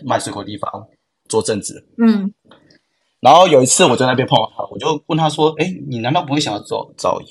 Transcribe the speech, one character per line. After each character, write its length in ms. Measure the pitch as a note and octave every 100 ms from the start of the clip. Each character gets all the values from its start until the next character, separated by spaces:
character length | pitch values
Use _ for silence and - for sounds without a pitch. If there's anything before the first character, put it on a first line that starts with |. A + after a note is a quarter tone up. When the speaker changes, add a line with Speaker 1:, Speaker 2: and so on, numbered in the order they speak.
| D3
Speaker 1:
卖 140 | G#3
水 120 | -
果 120 | G2+
的 40 | G2+
地 100 | G2+
方 120 | - G2 G#2+ _ _ _ -
做 140 | A2
正 180 | G#2 G#2
职。 260 | - - _ -
Speaker 2:
嗯。 340 | A#3 G#3 G3 - _ _ _ _ _ _ _ _
Speaker 1:
然 140 | C3
后 140 | E3 F#3
有 160 | C#3
一 20 | B2+
次 180 | -
我 140 | E3 A2+
在 80 | B2+
那 80 |
边 140 | B2+ B2
碰 100 | A#2+
到 100 | - -
他， 80 | -
我 80 | -
就 260 | D3 D3+ -
问 100 | D#3+
他 100 | D#3
说 220 | D#3 D#3 D#3
：“诶， 260 | F#3 E3+ C#3+
你 80 | A#2+
难 160 | A#2+
道 100 | F3
不 120 | C#3+ D3
会 40 |
想 140 | A#2
要 60 | G#2
找， 280 | - G#2+ - -
找 240 | F#2 - F#2+